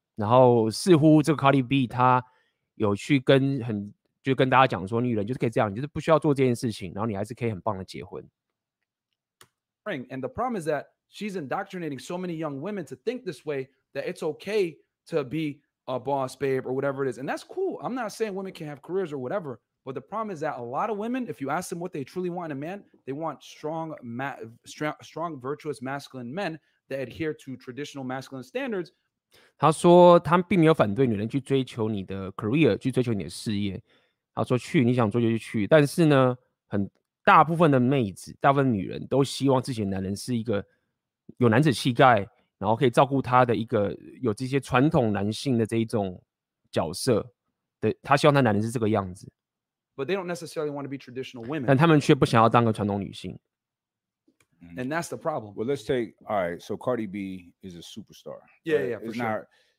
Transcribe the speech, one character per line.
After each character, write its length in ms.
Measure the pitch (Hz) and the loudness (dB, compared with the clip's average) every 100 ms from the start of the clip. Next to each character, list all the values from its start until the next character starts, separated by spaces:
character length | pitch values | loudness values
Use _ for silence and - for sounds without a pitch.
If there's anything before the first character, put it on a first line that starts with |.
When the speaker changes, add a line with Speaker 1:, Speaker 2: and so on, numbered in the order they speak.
| _ - | _ -6
Speaker 1:
然 120 | 104 | 2
后 420 | 127 127 120 110 | 6 6 6 2
似 280 | - 196 160 | -2 4 6
乎 240 | 156 156 | 8 6
这 120 | 151 | 4
个 80 | 139 | 2
Cardi 240 | 135 139 120 | 2 2 2
B 220 | 135 120 | 0 0
他 340 | 123 127 123 - _ _ _ _ - | 2 4 2 0 _ _ _ _ -4
有 180 | 107 | -2
去 260 | 101 - 139 | -2 0 0
跟 440 | 127 139 139 139 | 4 4 4 -2
很， 300 | 117 104 101 - _ _ | -4 -6 -8 -14 _ _
就 140 | 135 131 | -4 0
跟 140 | 131 | 4
大 100 | 127 | 6
家 80 | 131 | 4
讲 180 | 98 95 | 2 -4
说， 140 | 117 | -2
女 160 | 123 107 | -2 -2
人 100 | 101 | -4
就 80 | |
是 60 | 131 | -4
可 60 | 123 | -2
以 40 | |
这 120 | 123 | 0
样， 100 | 107 | -2
你 40 | 98 | -2
就 60 | |
是 60 | 147 | -8
不 120 | 160 | -6
需 120 | 156 | 2
要 80 | 151 | 2
做 140 | 156 | 4
这 100 | 135 | 2
件 100 | 131 | 2
事 160 | 120 120 | 2 -4
情， 200 | 104 92 | -6 -10
然 80 | 98 | -6
后 60 | 113 | -6
你 80 | 98 | -4
还 80 | |
是 100 | 104 | -8
可 120 | 123 117 | -6 -6
以 60 | |
很 100 | 95 | -4
棒 160 | 110 95 | -6 -6
的 80 | 92 | -8
结 180 | - | -14
婚。 180 | - 67 - _ _ _ _ _ _ _ _ _ _ _ _ _ _ _ 214 | -14 -14 -16 _ _ _ _ _ _ _ _ _ _ _ _ _ _ _ -10
Speaker 2:
Ring. 220 | 151 - | -8 -8
And 100 | 131 | -10
the 100 | 147 | -8
problem 300 | - 247 220 | -6 -6 -4
is 80 | 156 | -4
that 200 | 143 - _ _ | -4 -6 _ _
she's 260 | - 208 185 | -12 -10 -8
indoctrinating 640 | 135 160 196 185 160 131 | -6 -8 -8 -10 -8 -10
so 160 | - 180 | -10 -8
many 200 | 180 160 | -6 -6
young 220 | 156 139 | -6 -8
women 260 | 175 202 151 | -8 -10 -10
to 100 | 131 | -8
think 280 | - 254 | -8 -8
this 220 | 185 151 151 | -10 -12 -8
way, 240 | 139 127 _ _ | -8 -8 _ _
that 120 | - 170 | -10 -8
it's 160 | 175 | -6
okay 560 | 165 151 196 214 175 143 _ _ _ | -8 -8 -6 -2 -2 -6 _ _ _
to 160 | 165 | -4
be 380 | 131 156 151 139 _ _ - | -2 -4 -4 -6 _ _ -8
a 140 | 127 | -6
boss 360 | 123 139 127 - | -2 -2 -2 -4
babe 300 | 135 131 123 | -2 -2 -2
or 60 | |
whatever 300 | 131 139 131 135 | -4 -4 -2 -4
it 60 | |
is. 60 | 113 | -4
And 100 | 151 | -8
that's 160 | 311 | -8
cool. 360 | - 359 381 - | -8 -6 -6 -4
I'm 140 | 160 254 | -8 -8
not 160 | 214 | -8
saying 240 | - 220 190 | -6 -6 -6
women 180 | 196 | -10
can't 160 | 185 156 | -12 -14
have 120 | 143 | -14
careers 300 | - 190 175 | -6 -4 -4
or 60 | 143 | -6
whatever. 420 | 123 202 151 113 _ _ 139 | -6 -6 -6 -12 _ _ -12
But 80 | |
the 80 | 135 | -12
problem 340 | - 214 214 165 | -10 -8 -8 -6
is 60 | |
that 160 | 151 123 | -8 -8
a 40 | |
lot 280 | 120 139 214 | -8 -4 -4
of 80 | 208 | -4
women, 300 | 226 254 226 | -4 -6 -6
if 140 | - | -8
you 80 | 135 | -6
ask 200 | 160 180 | -4 -6
them 100 | 175 | -8
what 140 | 170 | -8
they 100 | 160 | -8
truly 260 | 127 185 180 | -8 -6 -6
want 220 | 175 165 | -6 -8
in 60 | 135 | -8
a 20 | |
man, 240 | 151 202 - _ - | -8 -12 -16 _ -12
they 80 | |
want 280 | 139 160 131 | -8 -8 -8
strong, 540 | - - 151 160 160 151 | -16 -12 -8 -6 -8 -10
ma-, 320 | 120 120 139 - 113 117 - | -12 -8 -8 -8 -14 -18 -20
stra-, 320 | - 151 - | -8 -6 -8
strong, 380 | 120 156 170 143 | -12 -10 -8 -8
virtuous, 420 | 127 147 156 135 | -8 -8 -8 -8
masculine 520 | 131 139 - 131 120 | -8 -10 -10 -14 -10
men 260 | 160 190 160 _ _ _ | -6 -6 -8 _ _ _
that 100 | 135 | -8
adhere 340 | 120 - 160 156 - | -8 -6 -6 -6 -12
to 100 | 127 | -14
traditional 480 | - 123 147 139 | -12 -12 -12 -10
masculine 400 | 127 131 - 135 | -8 -8 -10 -14
standards. 460 | 123 247 269 196 170 _ _ _ _ _ _ _ | -10 -8 -6 -6 -8 _ _ _ _ _ _ _
Speaker 1:
他 140 | 147 | 2
说 480 | 160 175 175 175 175 | 4 8 10 10 10
他 180 | 151 175 | 6 2
并 220 | 175 190 | 2 4
没 60 | 156 | 6
有 80 | |
反 200 | 160 107 | 6 2
对 140 | 101 135 | 2 0
女 80 | 101 | 0
人 120 | 113 | -2
去 100 | 139 | -4
追 240 | - 135 | -2 -2
求 240 | 127 120 110 | -2 -4 -4
你 160 | 104 | -4
的 280 | 90 95 95 | -6 -8 -8
career， 420 | - 107 147 139 95 | -6 -2 4 4 4
去 140 | 135 | 0
追 100 | 131 | 0
求 120 | 120 | 0
你 100 | 101 | -2
的 60 | 73 | -6
事 260 | - - 101 | -8 -4 -4
业。 260 | 101 92 - _ _ _ _ - | -4 -6 -14 _ _ _ _ -6
他 80 | |
说 140 | - 123 | -2 -2
去， 260 | - 165 | 0 2
你 100 | 120 | 4
想 160 | 127 110 | 4 2
追 120 | 120 | 2
就 160 | 113 113 | 0 0
去。 280 | - 117 98 | -4 -4 4
但 180 | 156 143 | 4 4
是 200 | - 160 | 2 4
呢， 320 | 139 127 123 _ _ _ | 4 2 0 _ _ _
很， 220 | 101 98 - _ _ | -6 -6 -10 _ _
大 200 | - 180 | 6 6
部 120 | 151 170 | 6 4
分 140 | 165 | 4
的 100 | 135 | 6
妹 320 | 123 139 104 | 4 2 0
子， 240 | 87 - - | -4 -16 0
大 120 | 143 | 2
部 60 | 139 | 4
分 160 | 135 | 2
女 140 | 104 55 | 0 -2
人 180 | - - | -8 -2
都 160 | 131 | 0
希 260 | 139 - 135 | 0 0 2
望 120 | 127 | 2
自 120 | 123 | 0
己 100 | 113 | -4
的 60 | 98 | -4
男 120 | 95 | -4
人 140 | 95 98 | -4 -6
是 200 | - 120 | -4 -4
一 80 | |
个 200 | 117 101 - _ _ _ _ _ - - | -2 -4 -4 _ _ _ _ _ -20 0
有 100 | 120 | 4
男 140 | 110 | 4
子 100 | 156 | 4
气 220 | 107 123 | 2 -2
概， 340 | 117 135 110 98 _ _ _ | 4 6 6 0 _ _ _
然 120 | 98 | -2
后 60 | 113 | 2
可 100 | 131 | 2
以 40 | |
照 160 | 160 135 | 4 2
顾 160 | 135 | 0
她 240 | 123 127 123 | 2 4 4
的 100 | 107 | 2
一 80 | 113 | -2
个， 300 | 110 98 - - - | -2 -2 -4 -14 -6
有 120 | 123 | -4
这 120 | 104 131 | -4 -2
些 140 | 139 | -4
传 300 | - 127 151 | 0 2 4
统 240 | 160 113 | 2 0
男 180 | 101 101 | 0 -2
性 260 | 110 143 117 | -4 -2 0
的 80 | 110 | 0
这 120 | 113 | -2
一 80 | 113 | -2
种 360 | 113 95 90 _ _ _ _ _ | -2 -4 -8 _ _ _ _ _
角 200 | 117 85 | -4 -4
色 340 | 90 135 104 - _ _ _ _ _ | -4 0 0 -2 _ _ _ _ _
的， 160 | 110 - | -4 -4
她 160 | - 139 | 2 4
希 100 | 156 | 6
望 60 | |
她 80 | 143 | 4
男 120 | 120 | 4
人 80 | 104 | 2
是 100 | 110 | -2
这 80 | 120 | -2
个 100 | 107 | 0
样 240 | 107 95 | 0 -2
子。 180 | 90 - _ _ _ _ _ _ - | -10 -18 _ _ _ _ _ _ -10
Speaker 2:
but 80 | 135 | -6
they 80 | 196 | -6
don't 120 | 175 | -6
necessarily 440 | 170 156 165 151 | -10 -10 -8 -6
wanna 160 | 143 139 | -8 -10
be 100 | 139 | -12
traditional 460 | - 123 127 123 | -12 -14 -12 -12
women. 220 | 113 156 131 | -8 -4 2
Speaker 1:
但 80 | 135 | 4
他 100 | 165 | 6
们 140 | 151 | 6
却 160 | - 139 | 6 4
不 100 | 151 | 4
想 160 | 117 | 6
要 60 | 113 | 6
当 160 | 120 | 6
个 80 | 117 | 4
传 160 | 107 104 | 2 -2
统 140 | 101 | -2
女 100 | 90 | -6
性。 260 | - 92 - _ _ _ _ _ _ _ _ _ _ _ _ | -10 -14 -14 _ _ _ _ _ _ _ _ _ _ _ _
Speaker 3:
Mm-hmm. 160 | 85 85 | -18 -10
Speaker 2:
And 100 | 127 | -6
that's 180 | 165 165 | -6 -8
the 80 | 123 | -8
problem. 360 | 165 147 107 98 | -6 -6 -8 -8
Speaker 3:
Well, 120 | 113 | -4
let's 160 | 143 | -4
take, 320 | - 131 104 - - | -2 -2 -4 -10 -4
all 120 | 104 | -2
right, 240 | 87 87 | -2 -6
so 160 | - 104 | -8 -6
Cardi 280 | - 120 107 | -4 -4 -6
B 460 | 101 98 95 87 _ | -8 -8 -10 -16 _
is 140 | 95 85 | -18 -18
a 60 | |
superstar, 580 | - - - 80 76 - - _ | -18 -18 -20 -20 -16 -16 -18 _
Speaker 2:
Yeah, 140 | 160 147 | -4 -2
Speaker 3:
right? 120 | 127 | -2
Speaker 2:
yeah, 80 | 110 | -6
for 60 | 113 | -10
Speaker 3:
It's 80 | 113 | -6
Speaker 2:
sure. 80 | 117 | -4
Speaker 3:
not, 160 | 107 - _ _ | -6 -8 _ _